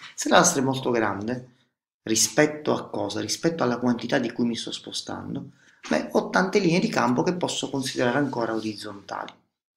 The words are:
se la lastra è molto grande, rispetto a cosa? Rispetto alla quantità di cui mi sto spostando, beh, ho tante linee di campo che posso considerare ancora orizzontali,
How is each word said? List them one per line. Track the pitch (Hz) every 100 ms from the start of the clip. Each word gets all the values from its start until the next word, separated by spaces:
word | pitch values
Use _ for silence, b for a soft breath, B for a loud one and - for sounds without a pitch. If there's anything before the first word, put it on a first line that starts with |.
| B
se | - 294
la | 208
lastra | 165 139
è |
molto | 131 127 127
grande, | 120 110 98 107 127 - b b _ _ _
rispetto | - 110 - - 151 151 -
a | 117 -
cosa? | 107 104 104
Rispetto | 107 - 165 165
alla | 123 120
quantità | 127 117 123 143
di | -
cui | - 120
mi |
sto | 113 -
spostando, | - - 101 - 98 98 127 - b b b -
beh, | - -
ho | 226 -
tante | - 190 214
linee | 185 170
di | 113
campo | - 120 127
che | 123
posso | 180 139 - 131
considerare | 139 131 - 123 131
ancora | 143 120 113
orizzontali, | 110 107 104 107 101 - 101 104 - _ _ _